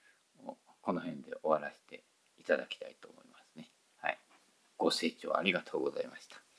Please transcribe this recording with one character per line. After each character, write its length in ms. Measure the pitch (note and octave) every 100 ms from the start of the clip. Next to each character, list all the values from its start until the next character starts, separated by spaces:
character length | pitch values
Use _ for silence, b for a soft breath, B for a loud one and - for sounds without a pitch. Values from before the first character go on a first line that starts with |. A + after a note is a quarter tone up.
| b b _ _ -
を 100 | - - -
こ 120 | -
の 80 | F2
辺 220 | D#2+ C#2+
で 100 | C#2 C#2
終 80 | D#2+
わ 80 | D2+
ら 120 | C#2+
せ 100 | - -
て 120 | C#2 - _ _ -
い 40 |
た 120 | - D#2
だ 80 |
き 140 | - -
た 80 | -
い 100 | -
と 80 | -
思 120 | -
い 20 | -
ま 80 | -
す 200 | - D#2
ね。 100 | - _ _ _
は 80 | -
い。 100 | - - - - _ _ -
ご 120 | -
清 220 | - E2
聴 240 | - - -
あ 60 |
り 100 | F#3+
が 80 | -
と 160 | - D2+
う 60 |
ご 80 | C#2
ざ 100 | C#2
い 60 | -
ま 120 | -
し 100 | -
た。 80 | - -